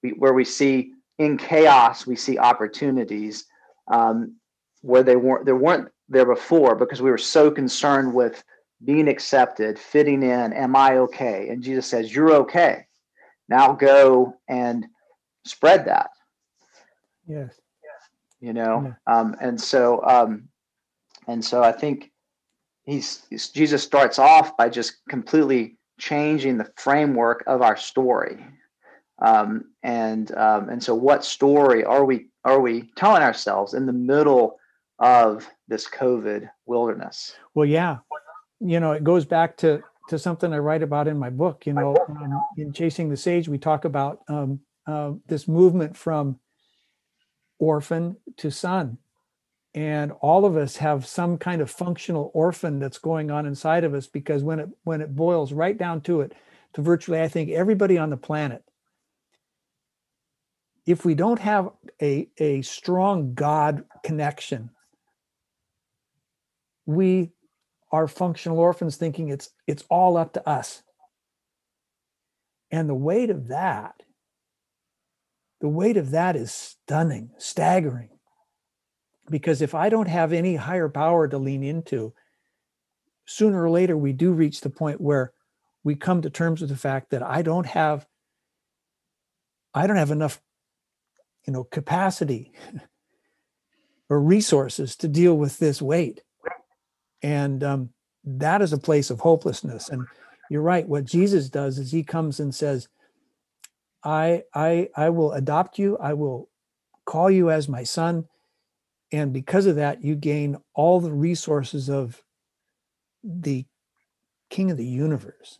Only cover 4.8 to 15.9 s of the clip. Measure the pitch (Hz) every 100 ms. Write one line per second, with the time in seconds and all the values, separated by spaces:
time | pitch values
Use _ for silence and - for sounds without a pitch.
4.8 | 131 127 131 123 127 131 135 131 147 170
5.8 | 123 _ _ 131 123 123 - 165 131 113
6.8 | 123 139 131 120 - 165 151 147 131 -
7.8 | 151 139 131 123 120 - _ _ _ _
8.8 | 120 151 147 - - 135 127 - 110 110
9.8 | - 147 151 139 131 123 117 - 131 135
10.8 | 135 131 127 - 127 98 101 123 123 131
11.8 | 123 120 110 113 156 151 127 175 160 -
12.8 | - _ _ _ _ _ _ 120 139 135
13.8 | 139 139 135 127 127 - - 127 120 120
14.8 | 110 _ _ _ _ _ - - 156 185
15.8 | -